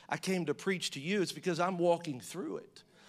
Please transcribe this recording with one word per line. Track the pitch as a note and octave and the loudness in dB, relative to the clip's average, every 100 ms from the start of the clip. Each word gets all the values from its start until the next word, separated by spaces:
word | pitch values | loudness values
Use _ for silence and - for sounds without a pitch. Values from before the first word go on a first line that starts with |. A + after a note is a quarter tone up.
| - | -6
I | - | -4
came | F#3 F#3 D3+ | 0 0 0
to | |
preach | - G3 F#3 - | 0 0 0 -2
to | C#3+ | -4
you, | D3+ G#3 | 0 2
it's | E3 | 0
because | D3+ F3 E3 | 0 0 2
I'm | F3+ F3 | 2 4
walking | F3 E3+ E3+ B2+ | 4 4 0 -6
through | - - D3+ F3 | -8 -8 -6 -6
it. | - - - - | -10 -18 -20 -20